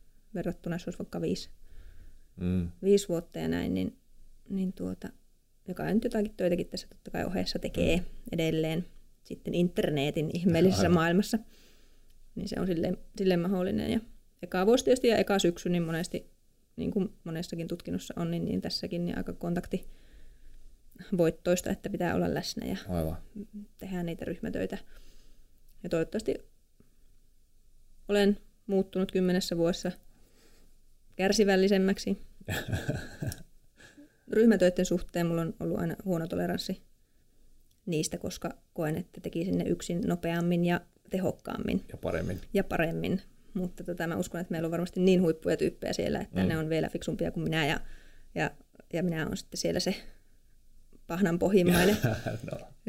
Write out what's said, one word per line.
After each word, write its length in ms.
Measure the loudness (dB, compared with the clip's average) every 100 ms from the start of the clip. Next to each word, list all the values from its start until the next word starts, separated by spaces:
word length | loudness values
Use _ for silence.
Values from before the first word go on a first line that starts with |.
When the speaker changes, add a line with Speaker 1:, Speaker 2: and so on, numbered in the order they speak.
| -20 -20 -12
Speaker 1:
verrattuna, 420 | -8 -6 -6 -6 -6
jos 120 | -8
olisi 120 | -10
vaikka 220 | -10 -6
viisi, 280 | -4 -4 -6 -16 -18 -16 -16 -18 -18 -20 -20 -4
Speaker 2:
Mm. 320 | 0 0 -2 -2
Speaker 1:
viisi 240 | 4 4 4
vuotta 300 | -4 -4 -6
ja 80 | -2
näin, 260 | -2 0
niin, 240 | -2 -4 -6 _ -20 -20 -20 -8
niin, 240 | -4 -4
tuota, 360 | -4 -8 -8 -12 -16 _ _ _ _ -12
joka 260 | -6 -2
nyt 100 | 0
jotakin 300 | 0 -2 -4 -2
töitäkin 300 | 0 0 -2
tässä 200 | -10 -12
totta 220 | -18 -8
kai 140 | -4 -2
ohessa 340 | -2 -2 -4
tekee 380 | -4 0 2 2
Speaker 2:
Mm. 60 | 0 -8 -6
Speaker 1:
edelleen 540 | -2 0 0 0 -2 -4 -14 -20 -20
sitten 300 | -14 -10 -4
internetin 760 | 2 2 2 0 0 0 -2 -2
ihmeellisessä 480 | 0 2 6 6 6
Speaker 2:
Aivan. 120 | 6
Speaker 1:
maailmassa, 460 | 6 6 4 2 -2 -4 -18 -20 -20 -20 -20 -20 -20 -14 -10
niin 120 | -6
se 80 | -4
on 80 | -2
silleen, 300 | 0 -2 -4 -8 0
silleen 220 | 2 4
mahdollinen. 520 | 2 0 0 0 0
Ja 80 | -2 -4 -14 -20 _
eka 240 | -4 2 4
vuosi 180 | 4
tietysti 240 | 4 4 6
ja 100 | 4
eka 220 | 4 4
syksy, 300 | 2 2 0
niin 140 | 0
monesti, 480 | 0 -2 -4 -6 -10 _ _ _ _ -6
niin 160 | -2
kuin 220 | 0 -2 -4
monessakin 440 | -8 -8 -6 -8 -6
tutkinnossa 460 | -8 -6 -8 -6 -6
on, 140 | -4
niin, 140 | -2 -2
niin 160 | -2
tässäkin 440 | -4 -6 -4 -4 -4
niin 120 | -4
aika 160 | -6
kontaktivoittoista, 2250 | -6 -4 -4 -2 -6 -6 -16 -20 -20 -20 -18 -18 -18 -18 -20 -20 -20 -4 2 2 2 0 0 0
että 200 | -4 -4
pitää 260 | -2 0 2
olla 180 | 0
läsnä 320 | 0 -4 -6 -6
ja 120 | -6 -4
Speaker 2:
Aivan. 280 | -2 -2 -4 -10 -14 -14 -14 -16 -14
Speaker 1:
tehdä 260 | -8 -6
niitä 220 | -4 -6 -6
ryhmätöitä. 520 | -6 -6 -4 -4 -6 -12 -18 -18 -20 -20 -20 -20 -20 -20 -14
Ja 60 | -4
toivottavasti 460 | -2 -2 -2 -4 -4 -8 _ _ _ -20 _ -20 -20 -20 _ _ -20 -20 -20 -20 -14 0
olen 300 | 4 4 2 -6 _ 0
muuttunut 440 | 0 0 -2 -2
kymmenessä 460 | 2 2 2 0 0
vuodessa 340 | 0 0 -4 -8 -16 -20 -20 -20 -20 -20 -20 -20 -20 -20 -14 0
kärsivällisemmäksi. 1040 | 4 6 6 6 6 6 4 2 -2 -4 -6 -14 -8
Speaker 2:
<laughs> 180 | -6 -4 -4 -2 -4 -8 -8 -6 -6 -14 -20 -20 _ -20 -20 -20 _ 0
Speaker 1:
Ryhmätöiden 540 | 6 8 8 6 4 0
suhteen 400 | 0 -2 -2 0
mulla 140 | 0
on 120 | -2 -4
ollut 200 | -4 -2
aina 160 | -2 -4 -2
huono 220 | -2 -2
toleranssi 540 | -2 -2 -2 -4 -8 -10 _ _ _ _ _ -20 -20 _ _ -4
niistä, 320 | -2 -2 -4
koska 320 | -8 -8 -10 -10 _
koen, 220 | -4 -2 -2
että 260 | -6 -10
tekisin 360 | -6 -4 0 0
ne 60 |
yksin 380 | 0 -2 -2 -2 0
nopeammin 580 | 0 0 0 2 4 4
ja 160 | 2 -2 _ _
tehokkaammin. 720 | -2 -2 -2 -8 -6 -2 -2 -4
Speaker 2:
Ja 60 | -6
paremmin. 440 | -2 -2 -2 -4 -2
Speaker 1:
Ja 100 | -2
paremmin. 580 | 0 0 0 0 0 -2 -4 -20 -8
Mutta, 300 | -4 -4 -6
tota, 240 | -8 -4 -2
mä 100 | -2
uskon, 240 | -4 -6
että 100 | -4
meillä 140 | -4 -2
on 60 |
varmasti 280 | -2 -2 4
niin 220 | 6 8
huippuja 360 | 6 2 0 2
tyyppejä 360 | 0 -2 -4
siellä, 260 | -2 0 -2
että 220 | -2 0
Speaker 2:
Mm. 60 | 2
Speaker 1:
ne 100 | 2
on 120 | 0
vielä 200 | 0 0
fiksumpia 420 | -4 -4 -2 -2
kuin 120 | -2
minä 220 | 0 2 2
ja, 140 | 0 -4 -12 -18 -20 -10 -4
ja, 160 | -4 -6 -20 -20 -8
ja 100 | -2
minä 240 | -2 -2 -4
olen 100 | -6
sitten 200 | -8 -4
siellä 220 | -2 0
se 160 | 0 -4 -8 -20 -20 -20 -20 -20 -20 -20 -20 -20 -8
pahnanpohjimmainen. 880 | 0 2 2 4 6 6 6 6 4
Speaker 2:
<laughs> 40 | 2 0 -4 -6 -6
No. 160 | -10 -12 -12